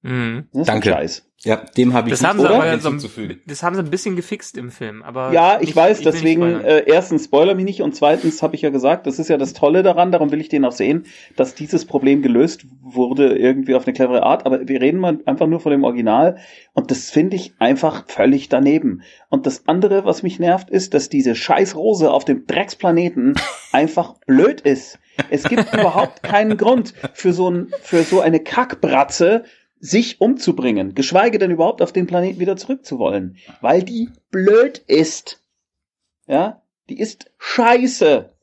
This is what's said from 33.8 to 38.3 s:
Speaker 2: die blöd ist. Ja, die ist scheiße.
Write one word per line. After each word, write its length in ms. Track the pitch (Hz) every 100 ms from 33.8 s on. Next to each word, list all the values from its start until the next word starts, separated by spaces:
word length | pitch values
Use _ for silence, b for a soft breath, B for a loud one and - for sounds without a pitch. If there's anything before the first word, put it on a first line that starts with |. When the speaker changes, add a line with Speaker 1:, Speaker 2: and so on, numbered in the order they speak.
Speaker 2:
die 240 | 185 226 233 - _
blöd 460 | 190 190 214 269 - _
ist. 520 | 302 - - - - _ _ _ _ _ _ _ _ -
Ja, 360 | 139 196 214 _ _ _
die 100 | -
ist 320 | 220 - - _
scheiße. 880 | - - 233 247 247 - 165 131 -